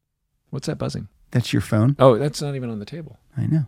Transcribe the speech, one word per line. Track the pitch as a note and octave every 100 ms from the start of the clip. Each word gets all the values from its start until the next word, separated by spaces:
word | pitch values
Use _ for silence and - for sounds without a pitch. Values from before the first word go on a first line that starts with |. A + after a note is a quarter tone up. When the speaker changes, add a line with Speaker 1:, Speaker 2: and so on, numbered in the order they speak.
| _ _ _ _ _
Speaker 1:
What's | C3+ -
that | C3
buzzing? | B2 - G2+ _ _
Speaker 2:
That's | B2+ -
your | A#2
phone. | - G#2+ A#2+ C#3+
Speaker 1:
Oh, | C3 A2
that's | D3 -
not | D3
even | C3+ B2
on | G#2+
the |
table. | G#2 E3 D#3 G#2+ _
Speaker 2:
I | B2 A2
know. | D#3